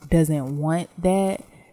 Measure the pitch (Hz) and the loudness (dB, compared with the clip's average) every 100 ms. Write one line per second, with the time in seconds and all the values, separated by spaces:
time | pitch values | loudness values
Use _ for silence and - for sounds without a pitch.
0 | - 170 156 151 131 143 151 170 175 - | 0 2 2 0 -4 -4 -2 -2 -4 -4
1 | 180 190 190 - - - - | 0 2 0 -4 -10 -20 -20